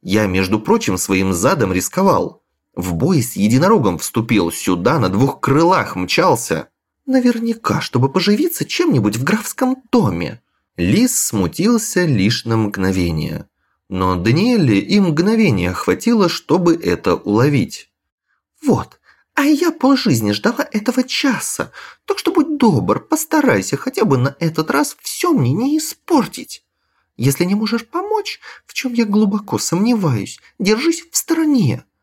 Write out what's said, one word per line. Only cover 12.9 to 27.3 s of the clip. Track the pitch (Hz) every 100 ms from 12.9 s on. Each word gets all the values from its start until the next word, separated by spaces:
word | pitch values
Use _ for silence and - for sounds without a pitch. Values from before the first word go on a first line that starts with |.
| 95 87 78 76 78 - _ _ _ _
Но | 92 92 90
Даниэле | 92 139 226 240 143 98
и | - 208
мгновения | 190 151 180 226 208 101 87
хватило, | 92 - - - 233 185
чтобы | - - 170 170
это | 160 - 87 -
уловить. | 85 - 104 135 143 87 - - _ _ _ _ _ _ _ 294
«Вот, | 202 - _ _ _ _ -
а |
я | 285 294 349
полжизни | 320 262 269 220 120 107
ждала | 104 208 233 -
этого | 214 208 247
часа, | 254 - 285 196 - - - - - - -
так | 392
что | -
будь | - 302 294
добр, | 240 143 131 208
постарайся | - 311 - 311 277 110 95 -
хотя | - - 330
бы | 135
на | 127 -
этот | 165 160 160
раз | - 294 -
всё | - - 359
мне | 285 123
не | 156 262 302
испортить. | - - - 311 202 - - - _ _ _ _ _ -
Если | 127